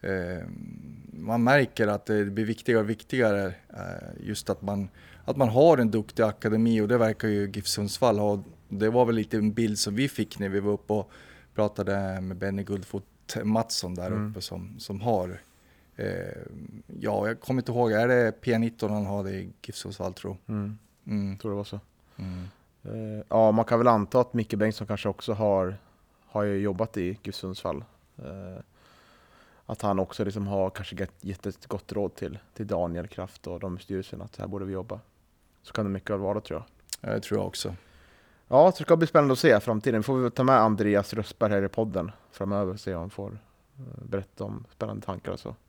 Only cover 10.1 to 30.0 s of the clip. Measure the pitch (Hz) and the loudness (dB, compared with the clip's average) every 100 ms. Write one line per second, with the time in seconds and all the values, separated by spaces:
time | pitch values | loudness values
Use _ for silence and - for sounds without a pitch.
10.1 | - 107 - 101 95 101 104 - 107 95 | 0 -4 -4 -2 0 0 -2 0 -2 -2
11.1 | - - - - - 107 - 98 98 95 | -12 -20 -20 -12 -2 -2 0 -2 -2 -2
12.1 | 95 92 92 98 98 98 101 92 101 - | -4 -6 -6 -4 -4 -4 -6 -6 -10 -10
13.1 | _ - 123 107 110 113 - 90 90 92 | _ -10 -4 0 0 0 -4 -6 -6 -4
14.1 | 107 104 107 - 90 92 - - 98 113 | -4 -4 -8 -10 -10 -12 -14 -10 -4 0
15.1 | 107 90 90 - _ _ _ _ - 101 | 0 0 -8 -16 _ _ _ _ -8 -6
16.1 | 90 90 87 - - - 107 - - 107 | -6 -8 -12 -14 -16 -16 -18 -18 -8 -4
17.1 | 104 104 117 - 131 123 120 120 107 120 | -2 -2 -6 -4 -4 -2 0 2 2 4
18.1 | 123 117 107 - 113 117 113 107 104 98 | 4 2 0 0 2 0 -2 -2 -2 -2
19.1 | 101 95 95 92 - - - 95 98 - | -2 -4 -6 -10 -14 -14 -12 -12 -8 -8
20.1 | 92 92 92 - 107 101 107 _ _ - | -8 -10 -12 -8 -6 -6 -10 _ _ -6
21.1 | 104 101 98 110 101 101 104 _ _ _ | -4 -4 -6 -6 -6 -6 -10 _ _ _
22.1 | - 95 90 92 - _ _ 98 110 110 | -12 -10 -8 -10 -16 _ _ -12 -10 -8
23.1 | 107 - 110 110 107 113 117 120 113 101 | -10 2 6 8 6 4 6 6 6 4
24.1 | 127 120 120 107 104 110 107 104 104 104 | 2 2 0 -2 2 0 0 -6 -4 -4
25.1 | 95 - 104 107 95 92 101 _ _ _ | -4 -6 0 2 2 2 -4 _ _ _
26.1 | _ _ 107 104 101 101 92 110 - 90 | _ _ -2 0 2 0 0 -2 -2 -4
27.1 | 104 - - 92 92 - 71 110 _ _ | -4 -10 -10 -10 -8 -6 -6 -10 _ _
28.1 | - 65 95 95 90 - _ _ _ _ | -18 -14 -14 -14 -16 -18 _ _ _ _
29.1 | _ _ _ _ _ - 113 104 98 | _ _ _ _ _ -12 -4 0 0